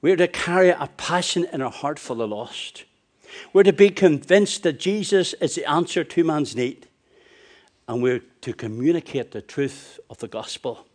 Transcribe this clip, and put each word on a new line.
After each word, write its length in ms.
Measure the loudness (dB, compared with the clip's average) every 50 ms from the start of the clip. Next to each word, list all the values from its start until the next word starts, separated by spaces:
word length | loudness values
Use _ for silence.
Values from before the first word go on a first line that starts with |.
We 120 | 2 2 2
are 40 |
to 120 | 4 2 0
carry 420 | 0 -6 -6 -2 2 4 4 4
a 180 | 4 2 -4 -12 _
passion 500 | -12 -6 -2 -2 -2 -2 -2 -2 -2 -2 -4 -4
in 80 | -6
our 100 | -8 -8
heart 280 | -8 -6 -6 -6 -6 -8
for 160 | -10 -10 -6
the 140 | -6 -4 -6
lost. 560 | -6 -8 -10 -12 -12 -14 -14 -14 -16 -20 -20 _ _ _ _ _ _ _ _ -20 -20 -20 -20 0 _
We're 120 | 6 6
to 80 | 6 8
be 180 | 8 6 6
convinced 720 | 6 4 4 4 4 2 2 4 4 4 4 2 -2 -2 -2
that 180 | -2 -2 -2
Jesus 540 | -2 -2 -2 -2 -2 0 2 2 2 0 -4
is 220 | -4 -4 -4 -4
the 120 | -4 -4 -2
answer 360 | 0 0 0 0 -2 -4 -4
to 200 | -2 0 0 0
man's 320 | 2 2 0 -2 -4 -2
need. 300 | -4 -4 -4 -4 _ -20 _ _ _ _ _ _ _ _ _ _ _ _ _ _ _ _ _ _ _ _
And 160 | -8 -6 -2 0
we're 200 | 0 0 -2 -6 _ _ _
to 120 | -12 -12 -10
communicate 760 | -10 -10 -10 -8 -2 0 0 0 0 -4 -6 -8 -8 -8 -8 -12
the 100 | -14 -14
truth 560 | _ -6 -6 -6 -6 -6 -12 -20 -20 -20 -20 -20 _
of 100 | -16 _
the 100 | -16 -12
gospel. 580 | -10 -12 -10 -10 -14 -10 _ -10 -10 -10 -16 _ _